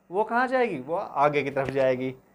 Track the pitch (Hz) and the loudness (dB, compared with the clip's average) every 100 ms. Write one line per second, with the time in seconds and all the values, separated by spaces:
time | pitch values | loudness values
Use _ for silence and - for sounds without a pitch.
0 | - 180 220 233 254 262 240 151 127 175 | -8 -4 -2 0 0 0 0 -2 -6 -6
1 | 220 139 147 147 135 135 131 135 131 127 | -4 2 2 2 0 -2 -2 2 2 2
2 | 131 127 _ | -2 -8 _